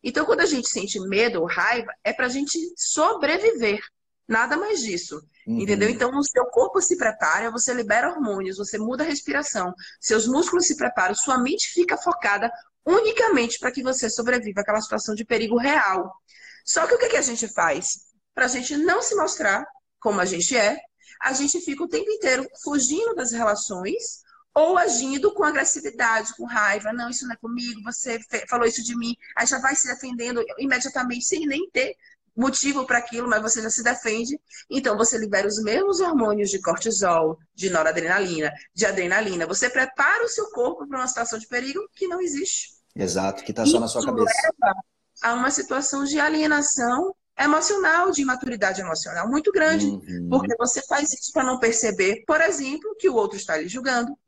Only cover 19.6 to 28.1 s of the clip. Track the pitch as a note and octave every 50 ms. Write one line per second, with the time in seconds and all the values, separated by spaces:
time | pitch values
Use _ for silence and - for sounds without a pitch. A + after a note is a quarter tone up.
19.6 | D4 - - _ _ _ _ _ - A3 G#3 F#3+ F3+ F#3+ F#3 E3+ E3+ - B3+ A#3+
20.6 | G#3 G#3 D4 - - _ _ _ _ - - - - C4 C4 C#4+ C#4+ C#4 B3+ F4
21.6 | - D#4 C#4 C#4 E4+ E4+ - A4+ G#4 G#4 G#4+ G#4+ - C4 B3+ B3+ C4+ - - -
22.6 | - D4+ C#4+ D4 A#3+ B3 D4 F4+ A4+ A#4 G#4 - B3+ B3 A#3 A#3 A#3 G#3+ G#3 G#3
23.6 | - - G3+ F3+ F#3 G#3 E4+ A#4 - - - - _ _ _ _ _ _ _ D4
24.6 | D#4 E4+ F#4 F4+ F4 F#4+ B3+ A#3+ C4 C4 C4+ C#4 C4+ G#4 - - D#4+ D4+ D4+ C#4
25.6 | C4+ - - D4 - - A3+ - B3+ A3+ A3+ A3 G#3+ - - - A#3+ A#3+ A#3+ A3
26.6 | G#3 G3+ G3+ G#3 G#3 G#3+ A3+ B3 A#3 B3 B3 - C4+ B3 A3+ A3+ - A3+ A#3+ A#3+
27.6 | A#3+ A#3+ A3+ G#3+ G3+ A#3 A#3+ - - B3+